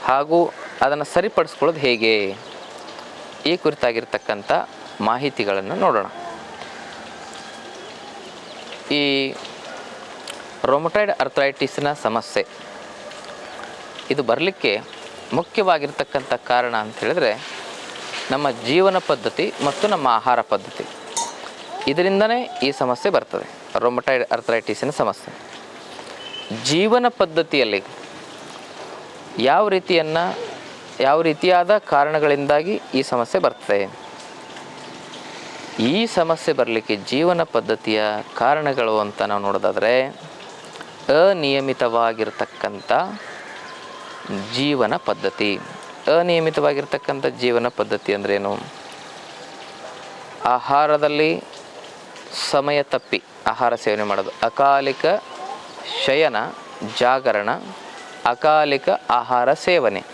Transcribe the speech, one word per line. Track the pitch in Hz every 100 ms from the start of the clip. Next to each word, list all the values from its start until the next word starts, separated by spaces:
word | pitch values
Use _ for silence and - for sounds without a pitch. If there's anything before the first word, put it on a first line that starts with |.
| -
ಹಾಗೂ | 135 147 170 170 - - -
ಅದನ್ನು | 131 147
ಸರಿಪಡಿಸ್ಕೊಳ್ಳೋದು | 151 - 196 202 160 - 151 156
ಹೇಗೆ, | 139 117 113 110 98 98 - - - - - - - - - - 143
ಈ | 175
ಕುರಿತಾಗಿರ್ತಕ್ಕಂಥ | 156 147 123 113 120 - - 104 101 156 - - - -
ಮಾಹಿತಿಗಳನ್ನು | 104 120 139 - 101 98 98 175
ನೋಡೋಣ. | 196 117 98 - - - - - - - - - - - - - - - - - - - - - - - - - - - -
ಈ | 147 143 139 135 - - - - - - - - - - - - -
ರೊಮಟಾಯ್ಡ್ | 123 139 165 202 208
ಆರ್ಥ್ರೈಟಿಸಿನ | - 135 - 139 135 139 - 143
ಸಮಸ್ಯೆ | 147 113 113 - - 98 - - - - - - - - - - - - - - - -
ಇದು | 135
ಬರಲಿಕ್ಕೆ | 117 113 175 190 120 101 - - - - -
ಮುಖ್ಯವಾಗಿರ್ತಕ್ಕಂಥ | 131 170 - 190 160 143 - - 139 127
ಕಾರಣ | 123 - 123 123 117
ಅಂತ | 107 110
ಹೇಳಿದ್ರೆ | 113 170 131 107 - - - - - - - - -
ನಮ್ಮ | 131 143
ಜೀವನ | 117 110 156 190 185 -
ಪದ್ಧತಿ | 143 110 - 190 - 143
ಮತ್ತು | 139 208
ನಮ್ಮ | 190 135
ಆಹಾರ | 113 123 120
ಪದ್ಧತಿ, | 107 104 - - - - - - - - - - - - -
ಇದರಿಂದನೇ | 147 180 196 214 240 247 -
ಈ | 135
ಸಮಸ್ಯೆ | 139 131 123 202
ಬರ್ತದೆ. | 160 110 98 - - - 113
ರೊಮಟಾಯ್ಡ್ | 117 123 - 131 123
ಆರ್ಥ್ರೈಟಿಸಿನ | 117 117 117 107 107 131
ಸಮಸ್ಯೆ | 151 120 95 - - - - - - - - - - - - - 113
ಜೀವನ | 123 156 214 240 240 -
ಪದ್ಧತಿಯಲ್ಲಿ | 180 156 160 147 117 101 - - - - - - - - - - - - - - - -
ಯಾವ | 123 165 214
ರೀತಿಯನ್ನ, | 190 - 170 156 160 180 - 480 - - - - -
ಯಾವ | 131 156
ರೀತಿಯಾದ | 165 151 180 180 175 208
ಕಾರಣಗಳಿಂದಾಗಿ | - 147 147 156 147 143 143 147 165 214 -
ಈ | -
ಸಮಸ್ಯೆ | 135 123 117 190
ಬರ್ತದೆ? | 147 117 - 101 98 - - - - - - - - - - - - - - - - - - -
ಈ | 113 180 226
ಸಮಸ್ಯೆ | - 165 160 -
ಬರಲಿಕ್ಕೆ | 135 117 110 - 107
ಜೀವನ | 95 127 170 175
ಪದ್ಧತಿಯ | 160 117 107 110 - 107 107 104 - -
ಕಾರಣಗಳು | 117 151 151 135 117 107
ಅಂತ | 104 101
ನಾವು | 104 101
ನೋಡೋದಾದ್ರೆ | 98 98 98 98 107 123 135 - - - - - - - - - - 143 190
ಅನಿಯಮಿತವಾಗಿರ್ತಕ್ಕಂಥ | 190 143 139 139 127 123 117 117 113 107 - 110 - 104 104 - 120 185 208 - - - - - - - - - - - 101 101
ಜೀವನ | 117 143 143 107 -
ಪದ್ಧತಿ. | - 101 95 - 104 95 - - - - - 156
ಅನಿಯಮಿತವಾಗಿರ್ತಕ್ಕಂಥ | 175 170 160 156 147 143 143 139 - 139 135
ಜೀವನ | 120 123 117 120
ಪದ್ಧತಿ | - 104 104 -
ಅಂದ್ರೇನು? | 101 101 101 101 101 - - - - - - - - - - - - - - - - - - 120
ಆಹಾರದಲ್ಲಿ | 123 - 139 151 151 147 147 156 170 - - - - - - - - - - -
ಸಮಯ | 143 143 147
ತಪ್ಪಿ | 143 131 - - - - -
ಆಹಾರ | 110 120 117
ಸೇವನೆ | - 107
ಮಾಡೋದು, | 104 98 95 -
ಅಕಾಲಿಕ | 113 - 139 139 139 135 160 202 - - - - - - - - -
ಶಯನ | 139 156 110 117 - - - 104 -
ಜಾಗರಣ, | 123 131 131 107 104 151 101 95 - - - - -
ಅಕಾಲಿಕ | 123 156 156 151 139 - - -
ಆಹಾರ | 120 117 123 123
ಸೇವನೆ | 151 - 175 123 98 -